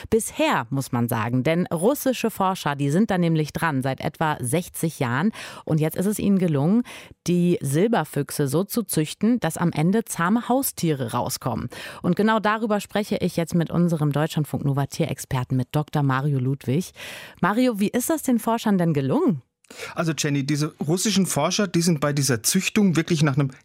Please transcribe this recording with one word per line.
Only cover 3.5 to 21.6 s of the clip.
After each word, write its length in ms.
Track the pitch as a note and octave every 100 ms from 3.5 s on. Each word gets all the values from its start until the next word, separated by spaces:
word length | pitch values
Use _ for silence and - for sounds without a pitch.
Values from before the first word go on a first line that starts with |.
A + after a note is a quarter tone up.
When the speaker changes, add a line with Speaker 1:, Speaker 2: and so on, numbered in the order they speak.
Speaker 1:
dran, 300 | - E3+ C3+
seit 180 | C3+ C3
etwa 380 | C3+ - D#3 D3
sechzig 580 | A#2+ D#3+ - - D#3+ -
Jahren. 340 | B2+ B2+ G#3 - - - -
Und 120 | D#3
jetzt 200 | D#3 -
ist 80 | G3
es 120 | G#3
ihnen 200 | G3+ F#3+
gelungen, 460 | F3 C#3 D#3 A3+ - - - - -
die 320 | F3 F3 E3+
Silberfüchse 880 | C#3 D3 A3+ A3 D3+ D3 C#3 - C#3+
so 160 | D3+
zu 180 | G3+ A#3+
züchten, 580 | G3+ D#3+ D#3 - G#3+ B3
dass 180 | D#3+ -
am 140 | E3+
Ende 340 | - E3 A3+ -
zahme 420 | - F3 A#3+ -
Haustiere 640 | B3+ - - E3 C#3 A2+
rauskommen. 560 | B2 - - B2+ A#2 B2 - - -
Und 140 | F3
genau 240 | F3 G#3+ A3
darüber 420 | G#3 A3 A3 G#3
spreche 360 | - G3+ G#3+ G3+
ich 200 | F3+ -
jetzt 200 | E3 F3
mit 140 | D#3
unserem 400 | E3 F3 D#3+ D3+
Deutschlandfunk 520 | D3 D#3+ D#3 C#3+ -
Nova 220 | C#3+ C#3 C3+
Tierexperten, 720 | - - - - C3 B2+ C3
mit 120 | B2
Doktor 320 | D3+ D3 D#3
Mario 340 | C#3 C3 D3 C3+
Ludwig. 540 | B2+ C#3 - C#3+ - - - - - -
Mario, 400 | F3 G#3+ B3+ G3+
wie 80 | G#3
ist 200 | A#3+ -
das 140 | D#4+
den 160 | - A#3
Forschern 400 | A3+ A#3 A3 F#3+
denn 160 | E3+
gelungen? 480 | C#3+ C3+ B3+ E4+ C#3 - _ - - - -
Speaker 2:
Also 160 | E3 D3
Jenny, 300 | D3+ C#3+ C3+
diese 280 | C#3+ D3+ -
russischen 480 | D3+ F#3 A3 F#3+ F3
Forscher, 400 | C#3+ D#3+ F3+